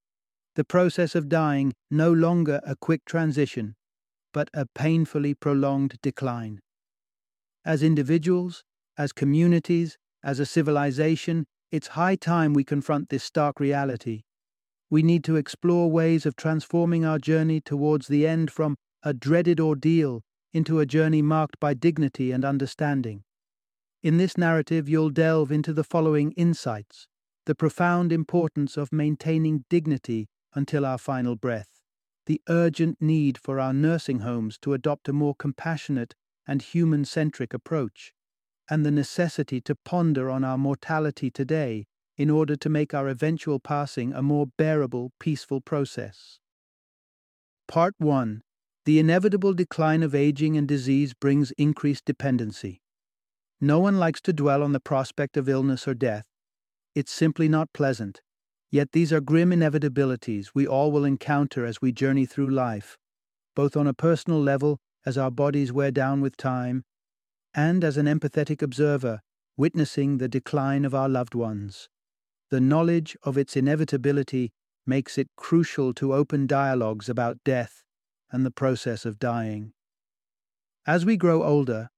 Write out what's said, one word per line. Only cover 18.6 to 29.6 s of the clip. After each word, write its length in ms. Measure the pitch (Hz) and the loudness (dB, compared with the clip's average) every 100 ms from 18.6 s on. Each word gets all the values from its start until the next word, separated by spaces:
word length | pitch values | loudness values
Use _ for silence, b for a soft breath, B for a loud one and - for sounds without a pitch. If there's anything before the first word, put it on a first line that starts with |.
| 156 139 _ _ | -2 -4 _ _
a 100 | 151 | -6
dreaded 460 | 127 139 170 175 165 | -4 2 2 4 2
ordeal 600 | 160 143 156 165 143 117 - _ _ | 2 2 2 2 2 -4 -12 _ _
into 280 | 160 160 160 | -2 0 0
a 60 | 139 | 2
journey 360 | 151 156 156 | 2 2 2
marked 380 | 147 156 151 - | 2 2 -2 -2
by 140 | 147 | -2
dignity 580 | 131 170 160 139 - 127 | 2 0 2 -2 -2 -2
and 120 | 127 | 0
understanding. 800 | 139 139 135 - 147 139 117 101 - _ _ _ _ _ _ _ | 0 -2 -4 -4 -2 -2 -4 -8 -16 _ _ _ _ _ _ _
In 140 | 160 165 | 2 2
this 200 | 185 - | 2 2
narrative, 520 | 170 160 147 160 147 | 2 2 0 -2 0
you'll 220 | 156 156 | 0 2
delve 420 | 143 160 160 143 | 2 2 2 2
into 200 | 151 160 | 0 -2
the 120 | 156 | -2
following 480 | 147 170 160 151 147 | -2 0 2 2 0
insights: 760 | - 170 160 127 107 107 - - _ _ _ - | 0 0 0 -4 -8 -10 -20 -20 _ _ _ -6
the 80 | |
profound 560 | 147 156 - 175 175 175 | 0 0 2 0 2 2
importance 640 | 165 156 175 160 151 143 151 | 0 0 0 0 -2 -4 -4
of 140 | 143 | -4
maintaining 760 | 156 151 147 160 160 160 151 | -2 0 -2 0 0 0 -2